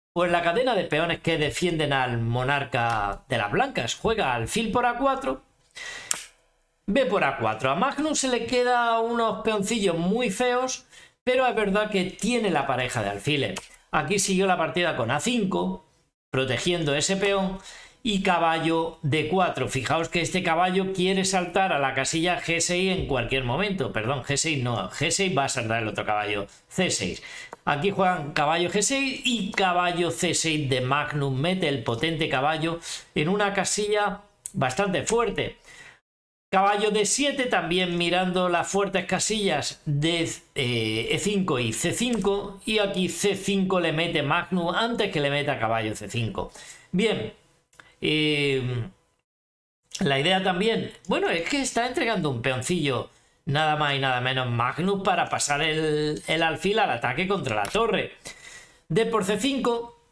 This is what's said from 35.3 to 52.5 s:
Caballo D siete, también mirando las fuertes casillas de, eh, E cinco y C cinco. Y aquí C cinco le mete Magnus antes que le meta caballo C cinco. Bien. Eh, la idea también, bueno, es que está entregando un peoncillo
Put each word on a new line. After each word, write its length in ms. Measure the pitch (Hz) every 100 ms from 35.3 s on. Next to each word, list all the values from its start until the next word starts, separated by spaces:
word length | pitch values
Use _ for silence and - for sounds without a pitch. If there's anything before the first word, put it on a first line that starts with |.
| - 113 - - - - - _ _ _ _ -
Caballo 380 | 190 196 208 214
D 140 | 208 208
siete, 400 | - 285 277 247
también 520 | 202 165 175 180 175
mirando 500 | 170 180 185 185 180
las 180 | 170 -
fuertes 380 | 196 190 185 180
casillas 760 | 175 - 220 196 147 - - -
de, 380 | 143 156 170 165 - - -
eh, 540 | 123 117 110 110 -
E 80 | 156
cinco 400 | 202 202 180 131
y 140 | 117
C 180 | 107 175
cinco. 680 | - 247 226 196 196 - - -
Y 140 | 214
aquí 300 | 196 190 180
C 260 | - 202 190
cinco 460 | 196 196 185 185
le 100 | 165
mete 320 | 156 170 165
Magnus 500 | 139 170 170 185 170
antes 380 | 175 233 233 208
que 80 | 160
le 100 | 143
meta 300 | 143 143 123
caballo 340 | 113 113 110 104
C 120 | 104
cinco. 400 | 117 107 92 - - - - -
Bien. 400 | 175 214 190 110 - _ _ _ - - -
Eh, 840 | - 156 151 147 143 131 123 120 - - _ _ _ _ _ _ _ _ _ -
la 180 | 165 135
idea 240 | 160 190
también, 520 | 185 180 220 196 190 - -
bueno, 220 | 285 392
es 200 | 170 165
que 100 | 285
está 240 | 262 233 247
entregando 440 | 254 233 208 151
un 120 | 120
peoncillo 680 | 131